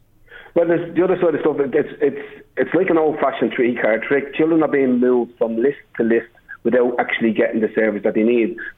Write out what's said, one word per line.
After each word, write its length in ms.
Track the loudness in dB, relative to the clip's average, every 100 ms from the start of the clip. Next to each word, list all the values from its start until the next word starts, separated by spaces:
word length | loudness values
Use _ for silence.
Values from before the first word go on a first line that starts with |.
| _ _ -20 -20 -4
Well, 120 | 0 2
there's 260 | 0 -2 0
the 80 |
other 160 | 0 2
side 140 | 0
of 60 | 0
stuff. 140 | 0 0
It's, 360 | 0 0 -2 -2
it's, 440 | -2 -2 -12 -18 -8 -4
it's 180 | -2
like 140 | 0 2
an 100 | 2
old-fashioned 540 | 0 0 -2 0 -2
three-card 500 | 0 0 0 0 0
trick. 300 | 0 -2 -2
Children 280 | 0 2 2
are 60 | 2
being 320 | 2 2 2
moved 360 | 2 2 0 -4
from 200 | -4 0
list 220 | 0 -2 -8 -2
to 40 |
list 260 | 0 0 -2 _ -20 -6
without 340 | 0 2 2 0
actually 340 | -4 0 0
getting 280 | 0 0 0
the 100 | -2 0
service 260 | 0 0
that 120 | -2
they 100 | 0
need. 320 | 2 2 0 -4 -14